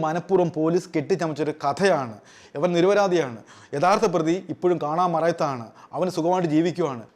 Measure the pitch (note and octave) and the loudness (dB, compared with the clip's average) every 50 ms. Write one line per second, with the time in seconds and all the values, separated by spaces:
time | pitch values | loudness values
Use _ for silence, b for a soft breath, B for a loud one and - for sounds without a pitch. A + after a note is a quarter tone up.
0 | D#3+ D#3 D#3+ F3 F3 - F#3+ F3+ F3 D#3+ - D#3 D#3 E3 F3 F#3 F3+ F3+ - D#3+ | 0 -2 -4 -4 -4 0 2 2 2 0 0 -2 0 0 0 0 -2 -2 -4 -4
1 | C3+ C3+ G3 E3 F3 D#3+ D3 C#3+ D3+ D3 D3+ - D3+ C#3 C#3 - G3 G3 E3+ C#3+ | -2 -2 -2 -2 -2 -4 -4 -4 -4 -4 -4 -4 -4 -4 -2 2 2 2 2 2
2 | C3 A2+ G#2+ G#2 - B B B B B B C#3+ D#3+ F3+ F3 E3+ E3+ F#3+ G3+ G3+ | -2 -6 -10 -16 -20 B B B B B B -2 -2 0 2 4 4 4 4 4
3 | G3+ F#3+ F3 E3 D3 B2+ A2+ G#2+ - B B B B B B C#3+ E3 F3+ G#3 G#3+ | 4 2 2 0 0 -2 -6 -12 -16 B B B B B B 0 2 2 2 4
4 | A3 G3 E3 E3+ D#3+ D#3+ F3 F#3+ F#3+ F3 D3 - - F3+ F3+ D3+ C#3+ D3 D#3+ F3 | 2 2 0 0 0 0 0 -2 -4 -8 -6 -2 0 0 2 0 -2 -2 0 0
5 | F#3 F3 E3 D#3 D#3+ F3 E3 E3+ E3 C#3+ C3+ A#2+ A2+ G#2+ - B B B - C#3+ | 0 0 2 2 0 0 0 0 -2 -4 -4 -6 -10 -14 -18 B B B -4 -4
6 | F3+ F#3 - E3+ D#3 F3 F#3 F3+ F3 D#3+ D3 D#3 E3+ F3+ C#3+ E3+ E3+ C#3+ C3 A#2 | -2 -2 -2 -2 0 0 2 2 2 2 2 2 2 2 0 -2 -4 -4 -4 -8
7 | G#2+ - _ | -14 -16 _